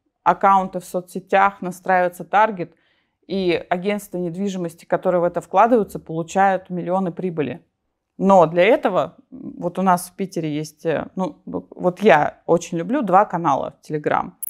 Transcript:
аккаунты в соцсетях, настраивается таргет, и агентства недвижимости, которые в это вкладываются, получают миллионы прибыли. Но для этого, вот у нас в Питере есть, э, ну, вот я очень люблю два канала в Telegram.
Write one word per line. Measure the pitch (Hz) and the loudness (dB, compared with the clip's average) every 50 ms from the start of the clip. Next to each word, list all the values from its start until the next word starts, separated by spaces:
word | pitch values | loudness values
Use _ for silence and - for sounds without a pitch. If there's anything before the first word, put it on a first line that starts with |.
| _ _ _ _ - | _ _ _ _ 0
аккаунты | 165 180 180 - 196 196 190 185 190 - 180 | 0 0 2 4 4 4 4 2 -2 -6 -10
в | 175 | -10
соцсетях, | - - 180 180 - - 190 180 _ - 190 196 202 196 - - | -8 -8 -8 -8 -10 -12 -14 -4 _ 2 2 2 2 0 -4 -10
настраивается | 180 180 - - - 190 180 180 180 180 - 170 | -10 -10 -8 -2 0 0 2 0 0 -2 -8 -8
таргет, | 156 - 196 220 226 214 175 170 - _ _ _ _ _ _ _ _ _ _ _ - | -2 0 2 2 2 0 -4 -10 -12 _ _ _ _ _ _ _ _ _ _ _ -8
и | 180 196 190 180 165 - - - | -6 -2 0 0 0 -2 -2 -4
агентства | 180 185 175 202 208 208 202 - - 180 | -6 -4 -2 -4 -4 -4 -6 -8 -8 -6
недвижимости, | 180 170 165 185 202 202 185 190 175 165 165 - - | -6 -6 -6 -6 -6 -4 -4 -6 -6 -8 -10 -14 -8
которые | - 180 170 185 190 180 175 | -4 -4 -2 0 0 0 2
в | 170 | 0
это | 175 175 175 | 0 -2 -4
вкладываются, | 160 - - 185 214 233 254 226 196 - - 170 | -6 0 2 4 4 4 4 2 0 -2 -6 -12
получают | - - 160 160 170 165 - 190 196 196 190 185 185 - | -12 -8 -8 -8 -8 -2 0 2 2 2 2 0 -4 -6
миллионы | 180 175 165 175 180 190 190 175 165 | -8 -6 -4 -2 -2 -2 -2 -4 -4
прибыли. | - 180 185 170 160 143 - - - _ _ _ _ _ _ _ _ _ _ _ | -4 -6 -6 -4 -4 -4 -6 -6 -10 _ _ _ _ _ _ _ _ _ _ _
Но | - 180 196 196 190 165 | 0 2 6 6 6 6
для | 160 170 175 175 | 6 4 4 4
этого, | 208 269 311 - 240 185 170 139 - - _ _ _ | 4 4 2 2 0 0 -2 -2 -4 -6 _ _ _
вот | - - - - - - 170 175 175 185 | -20 -18 -16 -16 -10 -8 -8 -6 -4 0
у | 190 | 2
нас | 190 180 180 - - | 2 2 2 0 -6
в | - | -10
Питере | - 196 185 - 170 160 156 147 | -8 -8 -6 -6 -6 -6 -4 -4
есть, | 151 156 156 - _ - | -6 -8 -10 -12 _ -4
э, | 165 147 139 - - - | -2 -2 -2 -4 -6 -6
ну, | 185 185 - - _ _ | -6 -6 -6 -8 _ _
вот | - 175 180 - _ - - 175 180 180 - | -10 -10 -10 -10 _ -10 -4 -2 -2 -2 2
я | 202 214 165 147 147 - - _ _ | 4 6 6 6 4 0 -4 _ _
очень | - 165 175 - - 180 165 | 0 0 0 0 -2 -6 -6
люблю | 170 180 240 302 254 | -4 -2 -2 -2 0
два | 185 175 190 214 | 4 4 4 4
канала | - - 170 170 156 - - - - - _ | 2 0 -2 -2 0 0 -2 -2 -6 -10 _
в | _ - | _ -10
Telegram. | 151 151 151 - - - - - - _ - - | -8 -6 -2 -2 -2 -2 -2 -4 -10 _ -14 -14